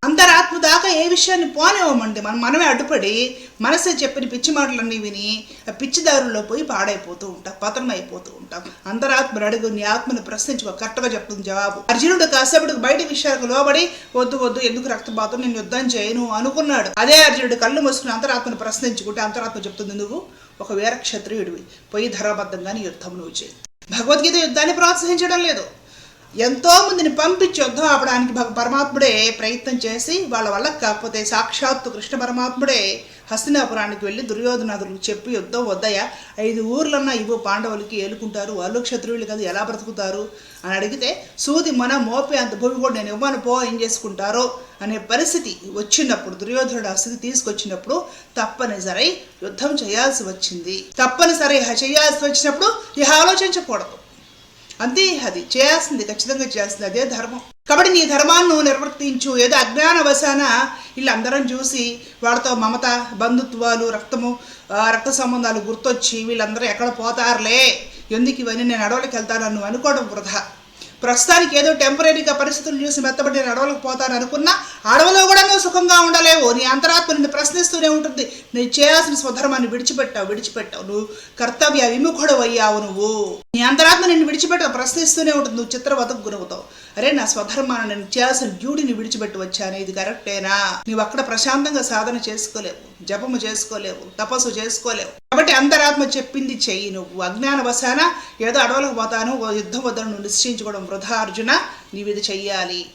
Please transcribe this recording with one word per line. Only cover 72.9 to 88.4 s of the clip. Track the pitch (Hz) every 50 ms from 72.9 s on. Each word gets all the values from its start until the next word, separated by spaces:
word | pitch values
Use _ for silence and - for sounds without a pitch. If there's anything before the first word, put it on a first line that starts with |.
| 285 302
మెత్తబడి | 254 262 262 - 285 277 262 277
నేను | 247 247
అడవులకు | 233 247 269 285 285 -
పోతాను | - 262 254 247 262 254 247
అనుకున్నా, | 240 247 247 - 294 294 339 381 392 - - - - -
అడవిలో | 214 233 277 320 349 381 392 381
కూడా | 381 392 392 392
నువ్వు | 392 392 392
సుఖంగా | 381 349 339 359 349 349 359 349
ఉండలేవు. | 339 330 339 339 330 320 320 320 277 233 240
నీ | 247 254
అంతరాత్మ | 254 262 277 285 330 339 339 339 330 311
నిన్ను | 294 285 277
ప్రశ్నిస్తూనే | - 277 294 294 330 359 349 339 - 330 320 311
ఉంటుంది. | 302 311 302 302 262 254 277 - - - - - -
నువ్వు | 240 247 240 - 285
చేయాల్సిన | 285 294 320 320 320 311 285
స్వధర్మాన్ని | 277 - 262 240 247 285 277 269 262 247 226
విడిచిపెట్టావు, | 214 247 247 - 262 254 269 269 - 220 196
విడిచిపెట్టావు, | 190 208 214 208 - - 220 208 202 - - 190
నువ్వు | 190 202 208 214 214 - - - - - -
కర్తవ్య | 240 233 247 - 311 302 285 277 247 240
విముఖుడు | 233 254 285 330 320 - 285 302 285
అయ్యావు. | 247 240 233 233 233 220 214 208 214
నువ్వు, | 208 202 190 190 208 214 220 220 208 190 175 - - _ -
నీ | 233 240
అంతరాత్మ | 247 277 285 320 320 349 359 359
నిన్ను | 359 339 320 311
విడిచిపెట్టావు, | 294 294 285 - 320 349 349 339 277 -
ప్రశ్నిస్తూనే | - 254 262 - 339 330 311 - 330 320 311 294
ఉంటుంది, | 285 285 269 220
నువ్వు | 233 233 226 -
చిత్రవతకు | 247 247 277 285 254 240 233 254 226 202 214
గురవుతావు. | 202 196 180 180 180 - - - - - - - -
"అరే, | 208 220 277
నా | 285 277 226
స్వధర్మాన్ని | 208 - 202 208 208 - 277 269 254 247 233 226 214
నేను | 208 202 196 190 - 254
చేయాల్సిన | 247 254 254 254